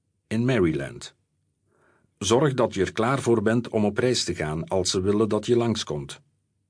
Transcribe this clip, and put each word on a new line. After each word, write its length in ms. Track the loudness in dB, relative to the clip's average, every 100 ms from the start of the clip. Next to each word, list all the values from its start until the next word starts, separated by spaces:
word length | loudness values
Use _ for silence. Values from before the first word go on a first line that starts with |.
| _ _ -6
in 180 | -2 0
Maryland. 720 | 2 2 0 -6 -12 -16 _ _ _ _ _ _ _ _ _ _ -6
"Zorg 360 | 2 4 4
dat 200 | 2 0
je 80 | 0
er 100 | -2
klaar 300 | 0 0 0
voor 200 | 2 2
bent 280 | 2 0 0
om 160 | 0 0
op 120 | 0
reis 260 | 0 0
te 120 | -2 -4
gaan 320 | -4 -6 -2
als 220 | -2 0
ze 120 | 0
willen 280 | 0 2 2
dat 160 | 0 0
je 100 | 2
langskomt," 680 | 2 -2 -4 -8 -10 -16 _ _ _ _